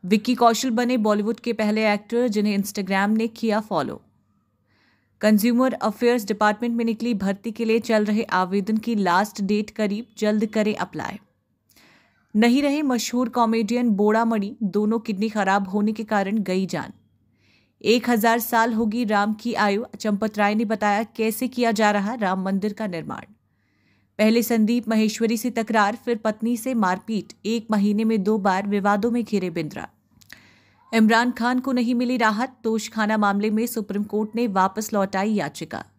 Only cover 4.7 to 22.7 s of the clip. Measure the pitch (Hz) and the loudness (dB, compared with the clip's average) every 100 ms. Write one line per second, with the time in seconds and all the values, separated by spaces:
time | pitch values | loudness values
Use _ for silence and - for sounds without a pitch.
4.7 | _ _ _ _ _ 208 214 220 233 262 | _ _ _ _ _ 4 4 4 2 2
5.7 | 247 220 214 240 247 208 208 214 214 240 | 0 -4 0 2 2 -2 0 2 2 -2
6.7 | 233 233 226 233 220 190 196 233 214 226 | -2 -2 -2 -2 -2 -2 -4 -6 -6 0
7.7 | 226 226 220 208 214 226 185 185 196 196 | 0 2 0 2 0 0 -2 0 -2 0
8.7 | 220 220 220 185 175 214 - 196 208 214 | -2 -2 0 2 2 0 -4 -2 -2 -2
9.7 | - 214 208 240 - 214 214 220 220 214 | -4 -4 -4 -10 -4 0 0 0 0 -2
10.7 | 214 180 160 - 202 _ _ _ _ _ | -2 -6 -8 -10 -10 _ _ _ _ _
11.7 | _ _ _ _ _ _ 214 240 247 285 | _ _ _ _ _ _ 2 4 4 2
12.7 | 285 302 247 - 240 254 247 226 226 214 | 0 0 -2 -2 -2 -2 0 0 0 0
13.7 | 240 247 196 208 220 233 226 202 - 208 | 0 0 2 2 2 2 0 -4 -4 -4
14.7 | 202 214 226 220 190 220 214 190 202 190 | 0 0 0 -2 -4 -2 0 2 2 0
15.7 | 202 208 220 220 214 196 220 185 185 185 | 0 0 -2 -2 -2 0 -2 -2 -2 -2
16.7 | 170 - - _ _ _ _ _ _ _ | -4 -8 -16 _ _ _ _ _ _ _
17.7 | _ - 240 240 240 226 233 226 233 226 | _ 2 2 4 2 4 2 2 0 2
18.7 | 220 226 220 233 208 208 214 240 214 208 | 0 -2 -2 0 0 0 -2 -4 0 0
19.7 | 202 240 - 220 202 220 214 208 214 226 | 0 -4 -6 -4 -2 -2 0 0 2 -2
20.7 | 214 208 202 220 - 220 220 254 247 233 | 0 0 0 -2 -2 -2 -2 -4 0 0
21.7 | 214 214 208 202 247 202 190 190 196 208 | 4 2 2 -2 -2 -2 -2 -2 -2 -2